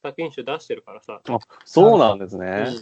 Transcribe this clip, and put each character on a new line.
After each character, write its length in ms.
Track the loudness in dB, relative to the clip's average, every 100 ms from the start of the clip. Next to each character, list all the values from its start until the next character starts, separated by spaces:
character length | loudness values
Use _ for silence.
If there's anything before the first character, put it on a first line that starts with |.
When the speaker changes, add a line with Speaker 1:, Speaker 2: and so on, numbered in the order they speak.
Speaker 1:
作 180 | -14 -10
品 100 | -10
集 120 | -10
出 160 | -10 -12
し 80 | -10
て 80 | -14
る 80 |
か 80 | -14
ら 100 | -20
さ。 200 | -20 -18 -8
Speaker 2:
あ、 120 | -8 _ -20 -2
そ 300 | 6 6 6
う 20 |
な 160 | 2
ん 60 | 0
で 100 | -8
す 80 | -10
ね。 80 | -8
Speaker 1:
う 40 |
ん。 40 | -6
Speaker 2:
は 60 | -6
あ。 40 | -8